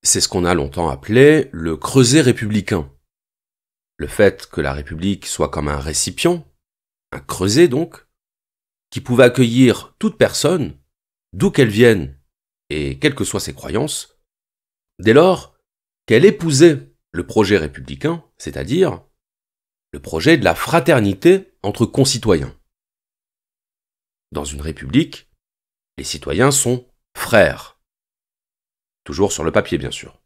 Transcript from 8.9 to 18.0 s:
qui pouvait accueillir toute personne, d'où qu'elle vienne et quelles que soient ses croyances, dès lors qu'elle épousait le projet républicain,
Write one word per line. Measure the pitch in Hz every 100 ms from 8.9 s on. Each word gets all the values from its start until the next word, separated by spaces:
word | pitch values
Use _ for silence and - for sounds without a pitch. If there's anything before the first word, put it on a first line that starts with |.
qui | -
pouvait | - 123
accueillir | 127 127 123 117 127 104 - _
toute | 220 -
personne, | 107 - 143 180 101 71 _ _ _ _ _
d'où | 90 190
qu'elle | 190 123
vienne | 104 120 107 69 69 _ _ _ _ _
et | 76 73 95
quelles | 147
que | 139
soient | 98 101
ses | -
croyances, | 69 - 95 151 - - _ _ _ _ _ _ _ _ _
dès | 90
lors | 123 180 180 - _ _ _ _ _ -
qu'elle | 113
épousait | 185 208 165 135 170 143 - _ _
le | 85 87
projet | - 101 101
républicain, | 76 71 67 69